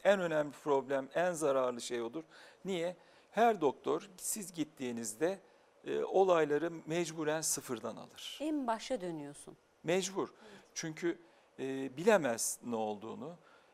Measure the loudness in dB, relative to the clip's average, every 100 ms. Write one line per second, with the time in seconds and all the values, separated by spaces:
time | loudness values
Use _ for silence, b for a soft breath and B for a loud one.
0 | 4 4 4 0 -2 -4 2 2 2 -2
1 | -2 0 0 2 2 2 2 -2 -4 -4
2 | -4 -6 -12 B B B -4 -2 -2 -4
3 | b b b 4 4 6 2 2 -2 -2
4 | -2 -10 -6 -6 -6 -6 -6 -4 -6 -4
5 | -6 -2 -2 -2 -10 b b _ -4 -2
6 | 2 4 6 6 4 2 0 -4 -4 -2
7 | -2 -2 -2 0 0 -2 -2 -6 -6 -8
8 | -14 -14 -14 -6 -4 -2 -2 -4 -2 -4
9 | -4 -6 -8 -14 -18 -20 _ _ 0 0
10 | 0 -4 -6 -6 B B B -8 -8 -2
11 | -2 -2 b b b -10 -6 -4 -6 2
12 | 6 6 6 0 -2 -4 -4 -2 -2 -4
13 | -8 -10 -12 -14 b b b